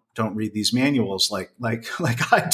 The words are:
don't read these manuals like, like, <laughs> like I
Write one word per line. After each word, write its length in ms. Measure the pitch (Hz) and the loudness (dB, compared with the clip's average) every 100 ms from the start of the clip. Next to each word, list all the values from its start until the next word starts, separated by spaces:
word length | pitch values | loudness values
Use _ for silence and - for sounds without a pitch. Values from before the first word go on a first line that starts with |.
| _ | _
don't 220 | - 110 107 | -4 -4 -2
read 180 | 107 | -4
these 180 | 107 101 | -2 0
manuals 600 | 120 139 135 98 95 - | 2 2 2 0 0 -2
like, 200 | 98 92 - | -2 -8 -6
like, 400 | 117 113 - - | -4 -4 -6 -4
<laughs> 0 | |
like 320 | 156 117 156 | -2 0 2
I 180 | 208 165 | 2 4